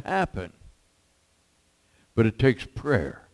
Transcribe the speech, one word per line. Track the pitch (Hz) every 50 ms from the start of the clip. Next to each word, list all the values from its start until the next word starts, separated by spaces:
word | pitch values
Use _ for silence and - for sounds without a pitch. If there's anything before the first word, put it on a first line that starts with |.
| -
happen. | - 190 190 175 - - 95 90 82 - _ - - - _ _ _ _ _ _ _ _ _ _ _ _ _ _ _ _ _ _ _ _ _ _ _ _ _ _ _ _
But | 117 113
it | 110 - -
takes | 131 135 110 - -
prayer. | - - - - 147 139 95 73 67 - - - _